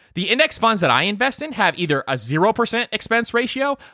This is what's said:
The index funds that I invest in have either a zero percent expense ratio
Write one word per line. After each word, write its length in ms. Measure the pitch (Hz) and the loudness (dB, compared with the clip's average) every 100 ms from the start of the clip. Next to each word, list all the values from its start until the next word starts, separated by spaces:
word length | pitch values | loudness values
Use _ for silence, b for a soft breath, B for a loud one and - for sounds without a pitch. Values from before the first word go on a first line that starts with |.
| b b | b b
The 140 | 190 | 0
index 280 | 240 311 - | 2 2 2
funds 240 | 226 214 | 0 2
that 80 | 160 | 2
I 140 | 123 | 2
invest 400 | 185 208 262 - | 2 0 -2 -2
in 80 | 302 | -6
have 260 | 247 185 170 | 0 0 0
either 260 | 170 139 - | 0 0 -2
a 100 | 131 | -4
zero 340 | 107 156 196 | -2 2 2
percent 380 | 220 226 233 240 | 2 0 -2 -2
expense 400 | - - 233 233 | -4 -2 -2 0
ratio 460 | 233 247 262 277 277 B | -2 -2 -2 -2 -4 B